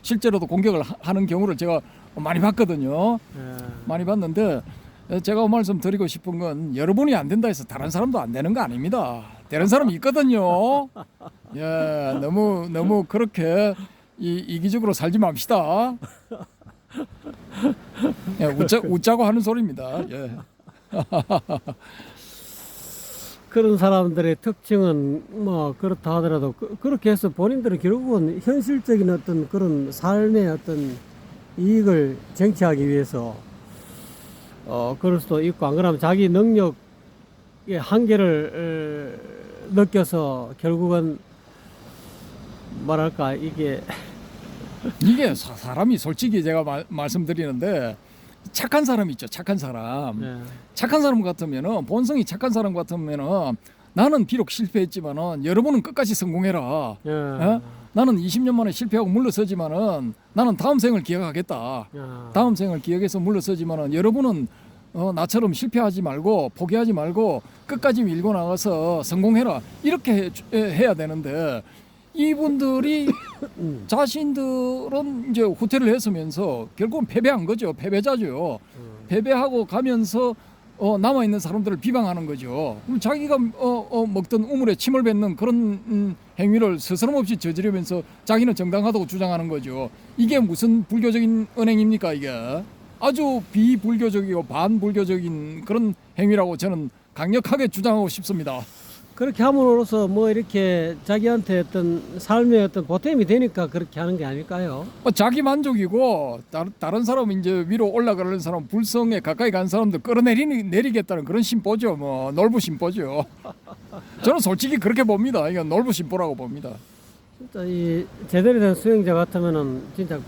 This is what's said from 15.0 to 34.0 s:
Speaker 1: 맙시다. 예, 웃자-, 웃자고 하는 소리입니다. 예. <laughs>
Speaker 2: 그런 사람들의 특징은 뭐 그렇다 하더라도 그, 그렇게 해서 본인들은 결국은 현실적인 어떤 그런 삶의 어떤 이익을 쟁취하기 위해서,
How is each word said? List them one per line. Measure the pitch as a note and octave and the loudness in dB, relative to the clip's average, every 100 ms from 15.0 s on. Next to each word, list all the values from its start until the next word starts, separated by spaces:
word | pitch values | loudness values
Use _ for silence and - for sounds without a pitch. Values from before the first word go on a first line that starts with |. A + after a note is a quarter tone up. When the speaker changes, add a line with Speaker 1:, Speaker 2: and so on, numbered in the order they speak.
| E3 G#3 | 0 2
Speaker 1:
맙시다. | G3 C3+ - G#3+ D#3 F#3 B3 B3 - - - A3 - _ - - _ C4+ D4+ - D4 - - G3+ B3 - - - C4 A#3 - F#3+ | 2 2 0 2 2 2 0 -4 -14 -20 -18 -16 -16 _ -20 -20 _ -12 -12 -12 -18 -18 -18 -2 -2 -2 -8 -4 -4 -2 -6 -2
예, | D3+ | 0
웃자-, | C#3+ E3 A3+ | 2 2 2
웃자고 | - F3 A3+ A#3 | 2 0 4 4
하는 | G#3+ A3+ | 4 2
소리입니다. | G#3+ A#3 G#3+ C3 C3 C#3+ F#4 | 0 0 -2 -4 -8 -6 -8
예. | C3 C3 A#2 - _ - - _ | -8 -10 -12 -16 _ -20 -20 _
<laughs> | G3+ - E3+ - F#3 - D#3 - - - - - - - - - - - - - - - - - - - | -6 -2 -2 0 -2 -2 -8 -8 -14 -16 -20 -20 -20 -20 -20 -20 -18 -18 -18 -18 -16 -16 -16 -18 -20 -4
Speaker 2:
그런 | A3+ A3 G3+ | 2 4 6
사람들의 | F#3+ F#3+ F3+ E3 E3 D#3 | 4 4 2 2 0 0
특징은 | A3+ G#3 - G#3 F#3 D3 C#3 D3 - | -2 -6 0 2 4 2 0 -4 -8
뭐 | G3+ G3+ F3 D3 C3 | -6 -2 -2 -2 -4
그렇다 | F#3+ F#3 D#3+ E3+ | -4 -4 -2 0
하더라도 | E3 D#3 C3+ A#2 | 0 0 -2 -6
그, | A3 G#3 | -10 -6
그렇게 | C4+ C#4 G#3+ | -2 0 2
해서 | G#3 G3 | 2 0
본인들은 | D3 G3 C4 A#3 F#3 | 0 0 0 0 0
결국은 | F3+ A#3 B3+ G#3+ D#3+ F3 | 0 0 0 2 2 0
현실적인 | A3 C#4 G#3+ C#4 A3+ A3 F#3 | 0 0 0 -2 2 2 4
어떤 | E3+ - E3 D3+ | 0 0 -2 -2
그런 | G3 F#3 D3 C#3 | 0 0 0 -2
삶의 | C3+ F3 G#3 G#3+ A3 F#3 | -4 0 2 4 4 2
어떤 | D#3 - D3+ C#3 B2 - - - - - - | -2 -4 -4 -4 -6 -14 -20 -20 -20 -16 -2
이익을 | F#3 A3 G3+ E3 C#3 C3 - | 2 4 6 4 2 -2 -12
쟁취하기 | - G3+ E3+ F3+ C#3+ C#3+ | 0 2 4 2 2 2
위해서, | C#3+ C3+ C3 A#2 A2+ - - - - - - | 2 0 -4 -8 -10 -16 -20 -20 -20 -20 -20